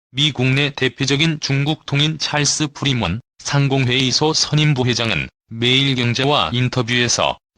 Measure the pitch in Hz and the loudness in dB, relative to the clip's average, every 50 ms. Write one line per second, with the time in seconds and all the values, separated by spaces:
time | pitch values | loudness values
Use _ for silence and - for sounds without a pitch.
0 | _ _ - 131 147 151 123 - 127 131 131 139 147 139 139 - 131 127 - - | _ _ -2 0 0 0 0 0 0 2 2 2 0 -2 -2 -2 -2 -2 0 -2
1 | 139 127 139 139 160 165 151 156 - - 139 139 143 147 156 - _ - 143 143 | -2 0 0 2 2 0 0 -2 -2 -2 0 0 0 -2 -2 -4 _ -2 0 0
2 | 147 156 160 147 - - - 147 143 139 - - 156 143 - - - 139 131 120 | 0 0 -2 -4 -6 -4 -2 0 0 0 0 -2 -4 -4 -4 -4 -2 -2 0 0
3 | 107 82 92 120 - _ _ _ - - - 143 139 135 135 135 131 123 127 135 | 0 -2 -2 -4 -6 _ _ _ -6 -2 0 2 2 2 2 2 2 2 2 2
4 | 135 127 120 - 151 156 151 - - - 147 151 151 151 147 123 123 127 117 110 | 0 0 0 0 0 0 0 0 -2 0 2 2 2 2 2 2 0 0 0 0
5 | 120 113 92 80 65 - - _ _ _ 113 113 120 123 127 135 139 139 131 127 | -2 -2 -2 -4 -6 -8 -12 _ _ _ -8 -2 0 2 2 2 2 2 0 0
6 | 120 120 117 131 131 143 147 127 90 78 117 123 127 123 - 127 117 113 123 123 | 0 0 0 0 0 2 2 2 0 0 0 0 -2 0 0 -2 -2 0 0 0
7 | 123 117 - - 85 67 - - _ _ _ | 0 0 0 0 0 -2 -2 -6 _ _ _